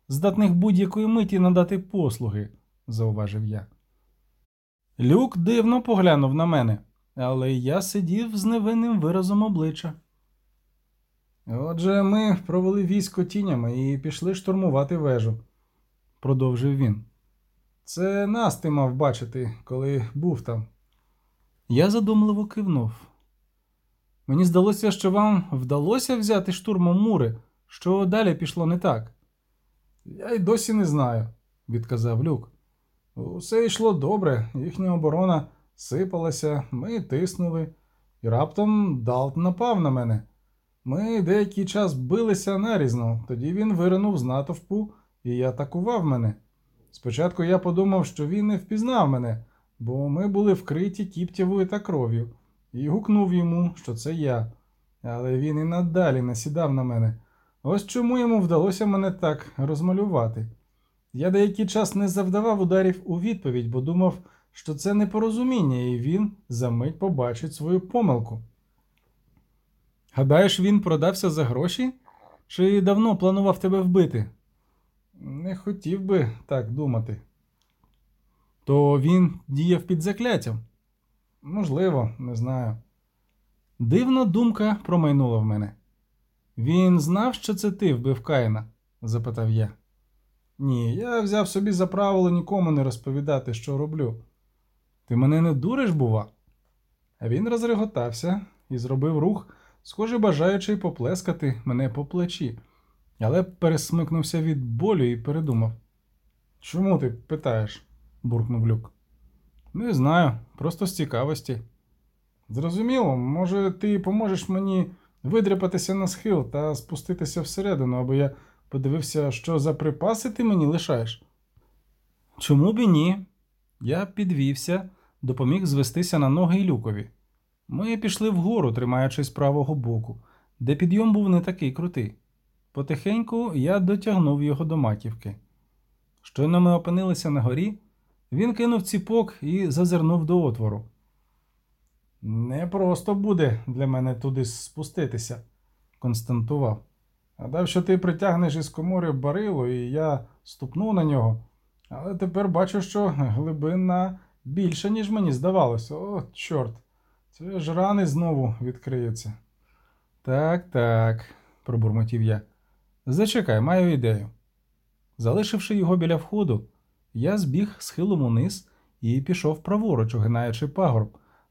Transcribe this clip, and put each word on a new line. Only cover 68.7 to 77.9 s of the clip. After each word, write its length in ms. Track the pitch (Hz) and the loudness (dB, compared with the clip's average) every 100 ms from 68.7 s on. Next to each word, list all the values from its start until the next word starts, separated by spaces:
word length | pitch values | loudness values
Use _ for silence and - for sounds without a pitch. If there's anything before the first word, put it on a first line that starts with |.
| _ _ _ _ _ _ _ _ _ _ _ _ _ _ | _ _ _ _ _ _ _ _ _ _ _ _ _ _
"Гадаєш, 460 | - 135 151 196 - | 0 4 6 6 4
він 200 | 185 208 | 4 4
продався 500 | 180 156 160 190 190 | 4 2 2 0 -2
за 140 | 151 | 0
гроші? 500 | 127 120 175 - 254 - _ _ - - _ | -2 0 -2 -2 -4 -4 _ _ -20 -20 _
Чи 340 | - 185 202 | 0 4 4
давно 360 | 185 202 226 202 | 4 4 2 4
планував 420 | 185 190 196 185 | 2 4 2 2
тебе 220 | 190 190 | 2 2
вбити?" 480 | 185 185 170 117 107 - _ _ _ _ _ _ _ | 4 4 4 2 -4 -8 _ _ _ _ _ _ _
"Не 420 | _ 139 135 175 185 | _ -14 -10 -10 -8
хотів 460 | 208 202 151 190 | -8 -8 -6 -4
би 300 | 190 190 120 - - | 0 0 0 -4 -6
так 260 | 135 110 | -4 -4
думати". 500 | 127 147 117 113 107 - _ _ _ _ _ _ | -4 -2 -2 -4 -10 -14 _ _ _ _ _ _